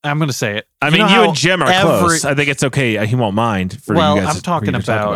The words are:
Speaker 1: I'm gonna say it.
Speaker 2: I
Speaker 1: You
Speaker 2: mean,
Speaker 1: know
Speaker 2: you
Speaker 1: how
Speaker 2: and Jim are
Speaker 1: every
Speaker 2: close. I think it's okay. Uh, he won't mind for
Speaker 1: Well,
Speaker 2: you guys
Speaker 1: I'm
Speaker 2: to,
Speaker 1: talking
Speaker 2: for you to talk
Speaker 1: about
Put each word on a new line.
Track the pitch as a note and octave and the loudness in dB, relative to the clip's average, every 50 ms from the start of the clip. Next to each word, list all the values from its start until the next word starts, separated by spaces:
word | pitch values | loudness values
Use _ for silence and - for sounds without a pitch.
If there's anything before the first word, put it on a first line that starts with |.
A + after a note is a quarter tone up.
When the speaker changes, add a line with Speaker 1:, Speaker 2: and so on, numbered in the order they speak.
| - | -4
Speaker 1:
I'm | D3 C#3+ D3+ | -2 -2 0
gonna | D#3+ C#3+ | -2 -2
say | B2 - C3 G#2+ G#2 G#2 | -2 -4 -4 -4 -4 -6
it. | - _ _ _ | -8 _ _ _
Speaker 2:
I | C#3 D3 | 0 2
Speaker 1:
You | |
Speaker 2:
mean, | D#3 E3 | 2 2
Speaker 1:
know | G#3+ | 4
Speaker 2:
you | G3 G3 | 4 4
Speaker 1:
how | G3 - G3+ | 4 4 2
Speaker 2:
and | D#3+ | 2
Jim | C3 B2+ F3 F#3 F3 | 0 0 0 2 2
are | D3+ E3 | 2 2
Speaker 1:
every | F#3 F#3 - E3 | 2 2 2 2
Speaker 2:
close. | F3 - F3+ E3+ E3 D#3 D3 | 2 2 2 2 0 0 0
I | C#3+ C#3+ | -2 0
think | C#3+ D3 C#3+ | 0 0 -2
it's | C#3 - | 0 -2
okay. | D3+ C3 - C#3+ C3+ A#2 G#2+ G2+ | -2 -2 0 0 0 0 0 0
Uh, | G#2+ | -2
he | G#2 B2 | -2 0
won't | B2+ A#2+ G#2 F#2+ | -2 -2 0 0
mind | G#2+ A#2 A#2 G#2+ F#2+ F#2 F#2 - - | 0 0 0 0 -2 -4 -4 -8 -12
for | - - - | -6 -2 0
Speaker 1:
Well, | E3+ D#3+ D3+ D3 | 2 2 2 2
Speaker 2:
you | A2+ | 2
guys | F#2+ D3+ | 0 -2
Speaker 1:
I'm | D#3 | -4
Speaker 2:
to, | F3+ | -4
Speaker 1:
talking | - F3+ F3 D#3 G#2+ | -4 -4 -4 -2 -2
Speaker 2:
for | D3 B2+ | -2 -4
you | A#2 | -2
to | A2 | -2
talk | - A2+ G#2+ | -2 -2 -2
Speaker 1:
about | G#2 G#2 G2+ | -2 -2 -4